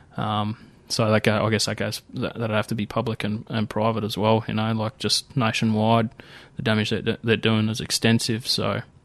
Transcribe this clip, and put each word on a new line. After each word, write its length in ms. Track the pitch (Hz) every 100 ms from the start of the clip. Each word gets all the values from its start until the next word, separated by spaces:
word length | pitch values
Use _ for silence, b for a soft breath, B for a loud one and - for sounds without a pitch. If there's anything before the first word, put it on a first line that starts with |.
| B -
Um, 400 | 107 107 107 110 b b -
so 200 | - 110
that 120 | 107
go, 200 | 110 107 107
I 20 |
guess 160 | 104
that 140 | - 107
goes, 240 | 107 - -
that, 220 | - 107
that'd 200 | - 113
have 120 | 107 -
to 80 |
be 100 | 117
public 400 | 101 117 117 110
and, 220 | 104 107 -
and 180 | 110 104
private 380 | 107 110 110
as 140 | 104 92
well. 260 | 107 110 110
You 60 |
know, 180 | 107 110
like, 260 | 110 110 -
just 360 | 104 - - 135
nationwide, 720 | 113 - 113 107 110 113 113 - B B B -
the 60 |
damage 280 | 113 107 104
that, 160 | 107 110
that 140 | 110
they're 140 | 113 104
doing 320 | 113 110 107
is 100 | 113
extensive. 640 | - - 117 113 - 113 -
So, 360 | - 104 104 - _